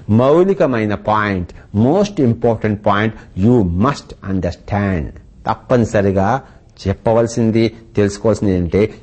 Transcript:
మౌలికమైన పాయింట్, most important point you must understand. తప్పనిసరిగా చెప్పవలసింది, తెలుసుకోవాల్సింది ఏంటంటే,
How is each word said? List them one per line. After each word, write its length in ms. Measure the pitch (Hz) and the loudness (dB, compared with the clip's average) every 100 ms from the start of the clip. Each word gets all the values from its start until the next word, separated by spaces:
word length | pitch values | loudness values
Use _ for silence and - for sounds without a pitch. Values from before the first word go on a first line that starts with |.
| - | -2
మౌలికమైన 840 | 110 131 165 190 190 156 117 107 101 | 2 4 4 2 0 0 0 -2 -2
పాయింట్, 540 | - 107 104 95 87 - - 104 | -2 0 0 -2 -6 -14 -6 0
most 400 | 123 185 202 160 | 2 2 0 0
important 580 | 123 113 120 107 107 101 | 0 2 0 0 -2 -2
point 280 | 104 101 110 - - 92 | 0 0 0 -4 -12 0
you 160 | 107 123 90 90 | 2 4 2 0
must 320 | 127 - - - 95 | -2 -2 -10 -14 -8
understand. 800 | 95 87 - - 101 101 90 - - - - - | -6 -6 -8 -6 -4 -2 -4 -6 -12 -20 -10 -8
తప్పనిసరిగా 920 | 110 - 127 107 104 98 95 98 135 - - - - 95 | -6 0 0 2 0 0 0 0 -2 -6 -20 -20 -8 -6
చెప్పవలసింది, 880 | 95 117 113 117 123 113 113 117 - - - | -2 0 2 0 0 0 2 0 -4 -6 0
తెలుసుకోవాల్సింది 580 | 101 - 113 101 104 | 0 0 -2 0 0
ఏంటంటే, 400 | 90 85 92 110 - | 0 0 0 0 -4